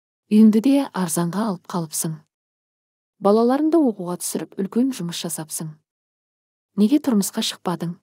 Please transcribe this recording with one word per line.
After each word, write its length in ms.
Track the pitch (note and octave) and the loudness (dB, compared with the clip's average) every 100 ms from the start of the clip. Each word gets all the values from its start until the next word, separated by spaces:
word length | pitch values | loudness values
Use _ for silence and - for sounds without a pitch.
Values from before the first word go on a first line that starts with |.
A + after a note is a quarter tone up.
| _ _ - | _ _ 2
Үйіңді 320 | G#3+ A3 G#3+ | 6 6 6
де 240 | A#3+ C#4 C#4 | 4 2 0
арзанға 500 | - F3+ E3 E3+ F3+ A3+ | -4 -4 -2 -4 -2 -4
алып 180 | F3 - | -6 -8
қалыпсың. 480 | F3+ D#3+ - E3 D#3 _ _ _ _ _ _ _ _ _ _ | -8 -6 -6 -6 -8 _ _ _ _ _ _ _ _ _ _
Балаларыңды 640 | G3 G#3+ A#3 C4+ D#4 E4 | 2 2 2 2 2 2
оқуға 320 | C#4+ G#3 F3 F3 | 2 0 -6 -8
түсіріп, 320 | - - E3 - | -6 -8 -8 -8
үлкен 320 | G3 A3+ C4+ B3 | -4 -2 -2 -2
жұмыс 240 | E3+ E3+ | -8 -8
жасапсың. 560 | F3 - D#3 - D#3+ D#3 _ _ _ _ _ _ _ _ _ - | -8 -10 -10 -10 -12 -14 _ _ _ _ _ _ _ _ _ 0
Неге 240 | G#3 D4 | 2 2
тұрмысқа 400 | C#4+ G#3+ F#3+ - | 2 0 0 -4
шықпадың? 540 | A3+ - - E3 E3+ F3 | -6 -6 -6 -4 -6 -10